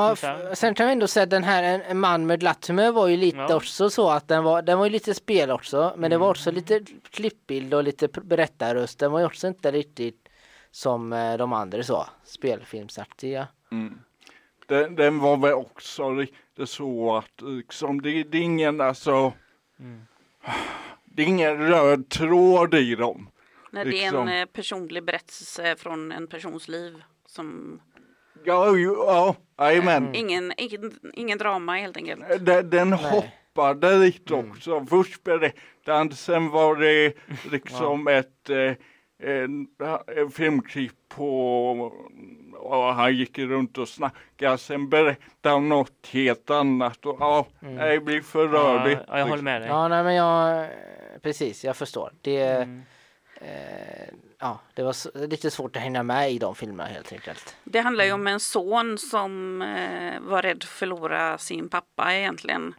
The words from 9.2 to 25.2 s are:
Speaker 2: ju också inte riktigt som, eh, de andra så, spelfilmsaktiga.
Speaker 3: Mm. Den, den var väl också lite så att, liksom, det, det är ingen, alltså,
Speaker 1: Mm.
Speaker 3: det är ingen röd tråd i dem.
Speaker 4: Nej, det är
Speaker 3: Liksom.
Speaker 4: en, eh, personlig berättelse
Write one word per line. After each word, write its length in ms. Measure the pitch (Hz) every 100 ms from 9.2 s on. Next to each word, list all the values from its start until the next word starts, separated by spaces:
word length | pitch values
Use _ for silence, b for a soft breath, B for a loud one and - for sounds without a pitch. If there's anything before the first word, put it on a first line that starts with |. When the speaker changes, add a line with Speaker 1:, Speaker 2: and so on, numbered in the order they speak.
Speaker 2:
ju 60 | 170
också 200 | - 185
inte 240 | - 143
riktigt 560 | 147 143 - 117 - _ b b b b
som, 420 | - 135 120 113
eh, 240 | 117 117 117
de 160 | 123
andra 300 | 110 95 104
så, 240 | 127 98 - -
spelfilmsaktiga. 1200 | - - 135 107 - 110 101 - 107 - 131 135 135 _ -
Speaker 3:
Mm. 260 | 113 110 - _ _ b b b b -
Den, 300 | 143 156 165
den 220 | 147 151
var 180 | 143 143
väl 160 | 143
också 560 | 131 110 - - - 135
lite 560 | 131 139 _ _ - 135
så 500 | - 139 117 113 110
att, 260 | - -
liksom, 600 | 135 131 - - 147 139
det, 200 | 147 156
det 160 | 151 165
är 40 |
ingen, 380 | 170 165 151 147
alltså, 520 | 131 135 151 135 131 - b b _ _
Speaker 1:
Mm. 200 | 127 113 113 _ _ _ B B B B B B
Speaker 3:
det 180 | B -
är 40 | 156
ingen 320 | 185 156 151
röd 500 | 156 170 147 143 131
tråd 640 | - 160 175 185 180 170
i 200 | 160 120
dem. 340 | 117 117 98 98 _ b b b
Speaker 4:
Nej, 140 | 202
det 60 | 135
är 20 |
Speaker 3:
Liksom. 360 | 190 196 127 123
Speaker 4:
en, 120 | 180
eh, 60 | 180
personlig 580 | - - 190 165 170
berättelse 720 | 170 165